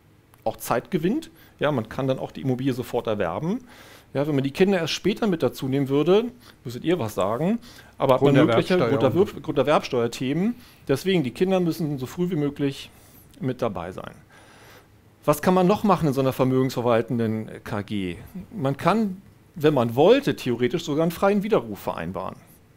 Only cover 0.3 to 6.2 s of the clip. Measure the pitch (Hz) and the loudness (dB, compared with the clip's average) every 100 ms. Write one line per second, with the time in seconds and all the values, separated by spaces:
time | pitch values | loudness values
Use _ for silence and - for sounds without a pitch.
0.3 | _ - - - 117 - 170 165 285 - | _ -8 -6 -2 -2 -2 -2 0 -2 -6
1.3 | - - _ 143 143 107 - 135 135 - | -18 -20 _ -2 -2 -4 -4 -4 -4 -6
2.3 | - 135 127 135 123 117 120 113 104 90 | -6 -4 -2 -2 -4 -4 -4 -2 -2 -2
3.3 | 92 156 240 - - - - - 131 147 | -2 -4 -6 -8 -20 -20 -20 -8 -4 0
4.3 | 139 139 139 190 190 160 - 180 214 226 | 0 -2 2 2 2 0 -2 -2 0 0
5.3 | 175 123 - 135 135 135 139 151 196 | 0 0 -2 -4 -2 0 0 4 4